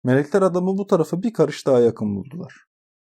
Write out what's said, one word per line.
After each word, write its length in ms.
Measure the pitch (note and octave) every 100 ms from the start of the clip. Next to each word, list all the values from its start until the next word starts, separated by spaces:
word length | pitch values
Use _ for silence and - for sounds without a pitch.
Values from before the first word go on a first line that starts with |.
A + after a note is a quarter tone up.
Melekler 380 | B2+ C3+ - G3+
adamı 360 | F#3+ F3 F#3 F#3+
bu 100 | G3
tarafa 360 | F3+ D#3 E3+
bir 100 | A3+
karış 340 | - D3+ - -
daha 120 | B2
yakın 360 | A#2+ A2+ G#2+
buldular. 500 | G2+ - F3 F2+ - _ _ _ _